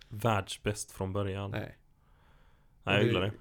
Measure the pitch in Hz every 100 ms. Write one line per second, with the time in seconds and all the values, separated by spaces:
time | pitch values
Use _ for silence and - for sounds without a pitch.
0 | - 107 117 104 95 - 104 101 - -
1 | 95 101 101 98 101 110 - - _ _
2 | _ - - - - _ _ _ 95 101
3 | 117 92 98 -